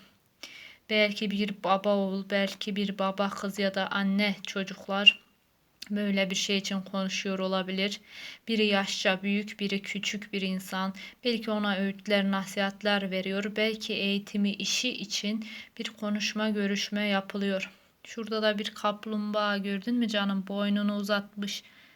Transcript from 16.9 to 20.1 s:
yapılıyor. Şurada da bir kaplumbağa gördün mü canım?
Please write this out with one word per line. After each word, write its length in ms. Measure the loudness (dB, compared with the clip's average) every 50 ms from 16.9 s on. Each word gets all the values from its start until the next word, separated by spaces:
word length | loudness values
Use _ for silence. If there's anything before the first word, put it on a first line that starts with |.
| -2 0 2
yapılıyor. 640 | 2 2 2 0 -2 -2 -2 0 0 0 0 -2 -6 -10 -16 _ _ _ _ -20
Şurada 380 | -12 -10 -8 -6 -2 0 2
da 160 | 4 4 4 2
bir 160 | -2 -4 -4
kaplumbağa 840 | -2 0 0 0 0 -4 -4 -2 -2 -2 0 0 2 2 2 2 0
gördün 360 | 0 0 -2 -2 0 0 2
mü 140 | 2 2
canım? 360 | 2